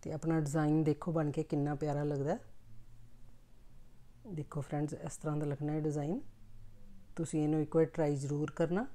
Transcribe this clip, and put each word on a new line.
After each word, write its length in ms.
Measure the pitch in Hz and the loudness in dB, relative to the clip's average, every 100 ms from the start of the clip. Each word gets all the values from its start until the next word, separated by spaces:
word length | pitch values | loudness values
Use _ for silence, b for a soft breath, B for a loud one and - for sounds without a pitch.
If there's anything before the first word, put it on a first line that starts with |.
ਤੇ 100 | - | -4
ਆਪਣਾ 280 | 156 160 160 | -2 2 2
ਡਿਜ਼ਾਈਨ 440 | 151 151 151 151 | 4 4 6 6
ਦੇਖੋ 280 | 156 147 - | 6 4 2
ਬਣ 180 | 165 147 | 2 2
ਕੇ 120 | 143 | 0
ਕਿੰਨਾ 320 | 151 151 143 | 0 2 2
ਪਿਆਰਾ 300 | 147 151 143 | 2 0 2
ਲੱਗਦਾ 280 | 147 147 139 | 2 2 0
ਹੈ। 60 | 220 - - - - - - - - - - - - - - - - - - 240 | 0 -4 -14 -12 -12 -12 -14 -16 -14 -14 -14 -18 -18 -16 -16 -16 -16 -18 -16 -8
ਦੇਖੋ 340 | 175 139 147 | -6 -4 -4
ਫਰੈਂਡਸ, 320 | 135 147 151 | -2 -2 -2
ਇਸ 240 | 160 160 - | -2 -8 -6
ਤਰ੍ਹਾਂ 200 | 156 151 | -2 0
ਦਾ 100 | 151 | 0
ਲੱਗਣਾ 260 | 143 147 | 0 0
ਹੈ 80 | 156 | 0
ਡਿਜ਼ਾਈਨ। 400 | 151 147 143 214 302 - - - - - - - - - | 0 0 0 -2 -4 -12 -16 -14 -14 -14 -14 -14 -12 -4
ਤੁਸੀਂ 260 | 165 160 | -2 2
ਇਹਨੂੰ 180 | 151 156 | 4 4
ਇੱਕ 160 | 147 165 | 4 6
ਵਾਰ 80 | |
ਟਰਾਈ 320 | 160 - 151 147 | 4 4 2 2
ਜ਼ਰੂਰ 340 | 135 147 151 | 0 0 -2
ਕਰਨਾ। 360 | - 160 180 262 | 2 2 2 0